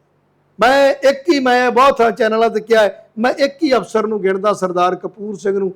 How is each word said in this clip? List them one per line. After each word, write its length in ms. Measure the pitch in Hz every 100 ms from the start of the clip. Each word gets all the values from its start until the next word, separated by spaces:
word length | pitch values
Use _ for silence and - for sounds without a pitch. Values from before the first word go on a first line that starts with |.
| _ _ _ _ _ -
ਮੈਂ 300 | 233 277 277
ਇੱਕ 380 | 269 269 269 -
ਹੀ, 120 | 285
ਮੈਂ 300 | 254 247 247
ਬਹੁਤ 280 | 233 277 269
ਥਾਂ 120 | 226
ਚੈਨਲਾਂ 400 | 208 220 226 226
ਤੇ 100 | 208
ਕਿਹਾ 220 | 220 220
ਹੈ, 280 | 202 - - 214
ਮੈਂ 120 | 247
ਇੱਕ 320 | - 277 -
ਹੀ 100 | 302
ਅਫਸਰ 340 | 233 180 220 214
ਨੂੰ 160 | 214
ਗਿਣਦਾ, 300 | 185 190 208
ਸਰਦਾਰ 420 | 196 185 175 180
ਕਪੂਰ 420 | 180 185 - 208 196
ਸਿੰਘ 220 | 202 196
ਨੂੰ, 160 | 190